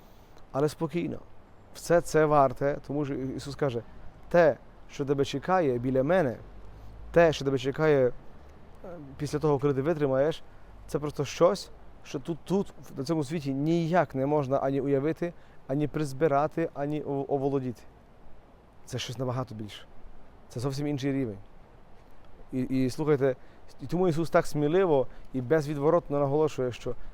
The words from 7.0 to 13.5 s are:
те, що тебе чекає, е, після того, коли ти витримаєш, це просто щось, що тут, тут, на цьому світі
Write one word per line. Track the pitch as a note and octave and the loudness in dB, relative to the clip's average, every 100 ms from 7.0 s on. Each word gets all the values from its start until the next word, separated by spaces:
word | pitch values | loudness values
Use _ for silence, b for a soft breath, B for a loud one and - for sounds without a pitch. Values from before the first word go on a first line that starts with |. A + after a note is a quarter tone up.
| - | 2
те, | E3 E3+ | 6 6
що | C#3+ C#3 | 4 0
тебе | C3+ | 0
чекає, | B2+ C3+ D#3 C#3+ B2 | 0 2 4 6 4
е, | A#2+ - - - - - - G3 E3+ C#3 C3+ | 2 -8 -16 -18 -18 -18 -16 -14 -14 -14 -8
після | D3 D3 | -4 0
того, | D3+ C#3 | 2 4
коли | C#3+ | 4
ти | C3+ | 2
витримаєш, | C#3 D#3+ D3 C3 D3 D#3 B B B - - | 2 2 2 4 2 0 B B B -18 -6
це | D3+ | -4
просто | D3 - C#3 | -2 -4 -4
щось, | - E3+ G3+ - - - - | 4 4 4 -4 -16 -18 -16
що | - D3+ | -10 -8
тут, | D3+ E3 | -6 -6
тут, | - F#3 F#3+ - C#3+ G#2 | -2 0 0 -8 -12 -8
на | |
цьому | C#3 D#3+ | -2 -2
світі | C3 E3+ C#3 | -2 -4 -4